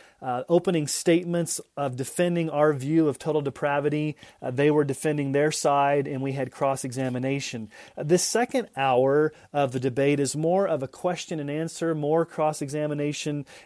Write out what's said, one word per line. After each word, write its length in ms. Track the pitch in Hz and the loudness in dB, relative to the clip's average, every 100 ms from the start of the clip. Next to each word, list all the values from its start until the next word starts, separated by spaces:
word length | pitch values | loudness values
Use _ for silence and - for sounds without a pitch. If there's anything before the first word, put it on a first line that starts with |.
| - - | -20 -12
uh, 200 | 131 123 131 | -6 -4 2
opening 380 | 175 185 170 143 | 2 4 0 0
statements 720 | - - 170 175 175 165 - - - | 0 2 2 2 -2 -2 -6 -8 -6
of 200 | 139 127 | -4 -4
defending 520 | 131 - 175 170 160 | -4 0 0 0 0
our 240 | 147 151 | 4 4
view 360 | 139 135 160 156 | 4 2 4 4
of 100 | 131 | 2
total 240 | 160 151 | -2 -2
depravity. 760 | 139 - 147 143 147 151 151 147 - - | -2 -2 -2 0 0 0 -2 -6 -14 -10
Uh, 100 | 131 | -6
they 200 | 127 147 | 2 4
were 140 | 151 | 4
defending 480 | 143 131 156 147 139 | 2 0 -2 -2 0
their 180 | 139 156 | 2 2
side, 560 | - 151 143 139 143 139 | 2 2 4 4 2 0
and 160 | 135 | -4
we 100 | 135 | -4
had 200 | 135 127 | -4 -6
cross-examination. 1160 | - 139 131 131 123 131 123 131 139 - 120 107 - - - | -2 -2 -2 -4 -4 -4 -2 -2 -4 -6 -10 -12 -18 -16 -6
Uh, 80 | |
this 180 | 147 175 | 0 2
second 460 | - 220 247 262 214 - | 2 0 0 -2 -4 -2
hour 560 | 135 123 135 147 156 - - | 2 4 4 4 2 -2 -6
of 200 | 143 139 | -2 -2
the 80 | 127 | -2
debate 400 | 131 123 139 143 | -2 0 2 2
is 160 | 135 147 | 0 -2
more 300 | 160 190 190 | 0 2 0
of 160 | 151 | -2
a 60 | 131 | -6
question 520 | - 180 170 - 160 | -6 -4 -4 -6 -8
and 100 | 143 | -6
answer, 440 | 151 165 - 165 | -6 -6 -4 -4
more 300 | 156 147 160 | -2 0 0
cross-examination. 1200 | 160 - 151 151 143 151 151 151 147 147 156 147 139 - | 0 0 -2 -2 -6 -4 -4 -2 -4 -4 -4 -6 -8 -16